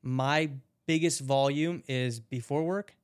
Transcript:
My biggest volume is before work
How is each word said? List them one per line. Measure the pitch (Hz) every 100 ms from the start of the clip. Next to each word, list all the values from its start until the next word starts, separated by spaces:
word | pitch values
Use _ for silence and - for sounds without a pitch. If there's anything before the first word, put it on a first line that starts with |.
My | 139 131 131 151 160 135 _ _ -
biggest | 160 165 160
volume | 135 135 139 143 160 175 -
is | 131 127 117
before | 113 127 117 143
work | 160 190 202 _